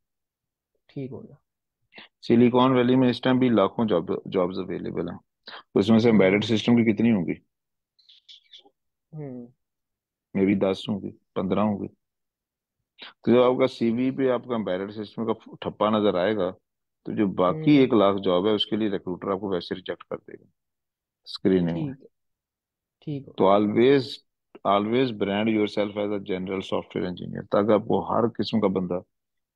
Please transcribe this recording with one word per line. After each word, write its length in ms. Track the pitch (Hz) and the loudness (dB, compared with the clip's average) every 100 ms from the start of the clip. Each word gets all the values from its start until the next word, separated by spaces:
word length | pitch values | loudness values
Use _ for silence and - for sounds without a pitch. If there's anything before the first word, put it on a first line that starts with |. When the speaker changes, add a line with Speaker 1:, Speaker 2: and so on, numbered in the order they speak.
| _ _ _ _ _ _ _ _ _ | _ _ _ _ _ _ _ _ _
Speaker 1:
ठीक 220 | 143 131 | -12 -12
हो 100 | 113 | -12
गया। 220 | - - _ _ _ _ _ - - _ | -18 -20 _ _ _ _ _ -20 -20 _
Speaker 2:
Silicon 500 | - 117 120 123 131 | 2 4 6 4 4
Valley 240 | 127 123 131 | 4 2 4
में 140 | 123 | 2
इस 120 | 117 | 0
time 160 | 131 127 | 0 2
भी 120 | 127 | 4
लाखों 360 | 107 98 - 107 | 4 2 0 0
job, 360 | 87 92 - - | 0 -2 -6 -4
jobs 320 | 98 90 95 | -2 -2 -4
available 500 | 92 87 90 90 87 | -8 -8 -8 -8 -8
हैं। 120 | - _ _ - - - | -10 _ _ -20 -20 -4
उसमें 240 | - 101 113 | 0 4 4
से 100 | 117 | 6
embedded 360 | 107 92 104 | 6 6 4
Speaker 1:
हम्म। 120 | 107 107 | 2 0
Speaker 2:
system 200 | 120 120 | 2 2
की 80 | |
कितनी 260 | 113 104 117 | 2 2 2
होंगी? 220 | 104 80 - _ _ _ _ _ _ _ _ _ - _ - _ _ _ _ _ | 2 -2 -6 _ _ _ _ _ _ _ _ _ -20 _ -20 _ _ _ _ _
Speaker 1:
हम्म। 340 | 156 143 123 120 _ _ _ _ _ _ _ _ 98 | -14 -12 -14 -16 _ _ _ _ _ _ _ _ 0
Speaker 2:
Maybe 240 | 95 101 | 2 2
दस 260 | 98 98 - | 0 -2 -4
होंगी, 200 | 101 98 | -6 -8
पन्द्रह 540 | - _ - 92 95 | -16 _ -6 -2 0
होंगी। 260 | 107 98 98 _ _ _ _ _ _ _ _ _ _ _ - _ | 0 -2 -8 _ _ _ _ _ _ _ _ _ _ _ -20 _
तो 80 | - | 2
जब 60 | 120 | 4
आपका 280 | 123 131 170 | 4 2 -2
सीवी 440 | - 117 117 131 | 0 -2 0 -2
पे 180 | 135 131 | -2 -2
आपका 260 | 120 123 | -2 -4
embedded 360 | 117 95 92 101 | -6 -4 -4 -6
सिस्टम 420 | 107 104 - 113 | -10 -12 -8 -6
का 240 | 110 - - | -6 -8 -12
ठप्पा 280 | 92 - 104 | -8 -2 0
नजर 260 | 107 104 90 | 2 2 2
आएगा, 340 | 98 107 90 95 _ _ _ _ - | 0 0 -4 -6 _ _ _ _ -8
तो 60 | |
जो 140 | 113 101 | -2 -2
बाकी 300 | - 90 156 | 2 0 2
Speaker 1:
हम्म। 260 | 156 143 | 4 4
Speaker 2:
एक 100 | 127 | 6
लाख 220 | 117 98 98 | 4 4 2
job 300 | 98 90 104 | 0 0 2
है, 60 | |
उसके 240 | 104 - 107 | 0 -2 -2
लिए 120 | 110 | -2
recruiter 440 | 95 92 87 101 | -4 -8 -8 -6
आपको 180 | 95 101 | -4 -4
वैसे 240 | 90 - | -6 -6
reject 280 | 92 90 87 | -10 -10 -12
कर 140 | - 85 | -10 -14
देगा 340 | - - _ _ _ _ _ _ _ _ | -14 -20 _ _ _ _ _ _ _ _
स्क्रीनिंग 540 | - - 98 92 85 - | -20 -6 0 2 0 -4
में। 160 | 143 | -6
Speaker 1:
ठीक 80 | - | -10
है, 60 | - _ _ _ _ _ _ _ _ _ | -18 _ _ _ _ _ _ _ _ _
ठीक 240 | 156 139 - | -12 -10 -8
हो 60 | |
Speaker 2:
तो 120 | - 95 | 0 4
Speaker 1:
गया। 120 | 101 | 4
Speaker 2:
always, 480 | 104 110 127 139 120 - _ _ _ - 98 | 2 4 4 4 0 -12 _ _ _ -6 0
always 420 | 101 104 123 131 | 0 2 -2 -2
brand 380 | 104 98 101 113 | -4 -4 -2 0
yourself 420 | 107 104 107 104 | 0 0 -2 -4
as 300 | 104 104 104 | -4 -6 -6
a 0 | |
general 400 | 98 92 92 95 | -6 -6 -6 -8
software 500 | - 98 - 98 90 | -4 -6 -6 -6 -6
engineer, 360 | 90 90 90 92 | -8 -10 -12 -4
ताकि 200 | 101 107 | 0 2
आपको 280 | 104 113 98 | 2 0 -4
हर 260 | - 107 117 | -2 -2 -2
किस्म 340 | 113 104 113 | -2 -4 -2
का 80 | 101 | 0
बंदा 280 | 98 90 90 - _ _ _ _ | -2 -4 -6 -8 _ _ _ _